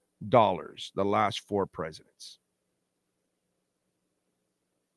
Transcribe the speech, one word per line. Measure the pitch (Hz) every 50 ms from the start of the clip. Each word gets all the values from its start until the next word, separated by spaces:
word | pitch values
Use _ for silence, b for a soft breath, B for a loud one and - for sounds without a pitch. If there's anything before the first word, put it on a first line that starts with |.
| _ _ _ - - 107
dollars | 110 123 110 101 92 80 73 - - - - - -
the | - 98
last | 101 101 107 107 101 - - - -
four | 104 101 95
presidents. | - - - 85 80 80 - - _ _ - - - - - _ _ _ _ _ _ _ _ _ _ _ _ _ _ _ _ _ _ _ _ _ _ _ _ _ _ _ _ _ _ _ _ _ _ _ _ _ _ _ _ _ _ _ _ _ _ _ _ _ _ _